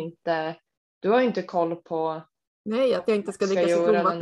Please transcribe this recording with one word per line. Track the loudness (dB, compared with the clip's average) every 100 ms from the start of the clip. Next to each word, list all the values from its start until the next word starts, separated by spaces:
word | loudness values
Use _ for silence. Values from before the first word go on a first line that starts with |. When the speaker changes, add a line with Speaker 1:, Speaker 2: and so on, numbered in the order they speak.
| -6
Speaker 1:
inte, | -8 -4 -2 -2 -8 _ _ _ _
du | 0
har | 2
ju | 2
inte | 0
koll | -4 -2 -2 -4
på | -6 -4 -4 -6 -12 _ _ _ -6
Speaker 2:
Nej, | 0 0 0
att | 0
jag | 0
inte | -2
ska | -4 0
Speaker 1:
vad |
du | 2
Speaker 2:
dricka | 2
Speaker 1:
ska | 2
göra | 4
Speaker 2:
citronvatten | 4 2 0